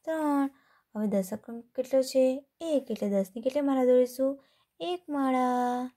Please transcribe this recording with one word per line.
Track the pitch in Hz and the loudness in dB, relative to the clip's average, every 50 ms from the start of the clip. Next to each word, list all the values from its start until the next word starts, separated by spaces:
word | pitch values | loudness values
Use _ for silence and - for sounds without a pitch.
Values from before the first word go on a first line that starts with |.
| _ | _
ત્રણ. | 320 320 320 311 294 285 277 277 269 _ _ _ _ _ _ _ _ _ | -6 -4 -2 0 0 0 0 0 -2 _ _ _ _ _ _ _ _ _
હવે | 214 214 | -4 -2
દશક | 208 202 196 185 185 220 214 _ - | 0 0 0 0 -2 -8 -12 _ -16
નંગ | 233 233 233 _ _ | -16 -16 -16 _ _
કેટલો | - 254 254 - 269 262 | -8 -4 0 2 2 2
છે? | 262 - 262 262 262 262 277 277 _ _ _ | 2 2 4 4 4 2 -2 -8 _ _ _
એક. | 330 330 302 262 254 - | -4 -2 0 -2 0 -2
એટલે | 220 - 214 202 | -6 -4 -2 0
દસની | 202 196 196 190 _ 240 226 | 0 0 0 -2 _ -4 -4
કેટલી | 262 262 294 285 | -2 -2 0 0
માળા | 277 269 262 254 247 | 0 2 2 4 6
દોરીશું? | 254 247 254 247 247 - 262 269 277 277 _ _ _ _ _ _ _ _ | 6 6 4 2 0 -2 -2 -2 -2 -4 _ _ _ _ _ _ _ _
એક | 330 349 359 349 _ - 294 | -6 -6 -6 -6 _ -6 -4
માળા. | 277 269 262 254 254 254 247 247 247 247 247 247 247 254 254 _ | -2 0 0 2 2 0 0 0 0 0 -2 -2 -4 -6 -8 _